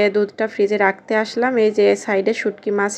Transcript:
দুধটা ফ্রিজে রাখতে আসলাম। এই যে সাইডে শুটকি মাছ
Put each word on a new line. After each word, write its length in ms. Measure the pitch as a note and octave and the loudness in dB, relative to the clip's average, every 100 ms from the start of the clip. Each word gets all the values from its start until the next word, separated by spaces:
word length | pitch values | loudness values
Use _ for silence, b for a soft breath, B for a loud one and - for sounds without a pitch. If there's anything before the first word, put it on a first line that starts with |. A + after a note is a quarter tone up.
| G#3 | 2
দুধটা 360 | G#3 G3+ - G#3+ | 0 -2 -4 -4
ফ্রিজে 300 | - G3+ G#3 | 0 0 2
রাখতে 360 | G3 G3 - A3 | 0 -2 -2 -2
আসলাম। 380 | G#3+ A#3 B3+ A#3+ | -2 -2 0 2
এই 140 | G#3+ | 2
যে 140 | G#3+ G3+ G3+ | 4 2 2
সাইডে 380 | - G3 G3 | 0 -2 0
শুটকি 360 | A3+ G#3+ - G#3+ | -2 -4 -6 -4
মাছ 220 | G3+ G3+ | -2 -2